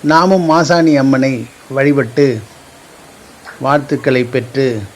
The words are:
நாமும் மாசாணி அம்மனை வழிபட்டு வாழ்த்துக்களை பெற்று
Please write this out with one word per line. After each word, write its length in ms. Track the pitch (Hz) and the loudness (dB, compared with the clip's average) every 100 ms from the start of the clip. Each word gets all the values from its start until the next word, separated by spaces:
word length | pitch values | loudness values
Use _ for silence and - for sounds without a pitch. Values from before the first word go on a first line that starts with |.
| 147 | 2
நாமும் 340 | 160 180 190 165 | 2 4 2 2
மாசாணி 420 | 156 151 170 160 147 | 2 2 2 4 2
அம்மனை 300 | 135 135 135 127 113 - - 135 | 2 0 0 -4 -10 -18 -10 -2
வழிபட்டு 480 | 139 143 120 120 139 113 104 - - - - - - - - - - - 131 | 0 0 -2 0 0 0 -10 -20 -20 -20 -20 -20 -20 -20 -20 -20 -20 -8 -2
வாழ்த்துக்களை 560 | 147 139 139 135 127 120 127 | -2 -2 -4 -2 -2 -2 -4
பெற்று 320 | 120 135 131 113 101 | -6 -4 -2 -4 -10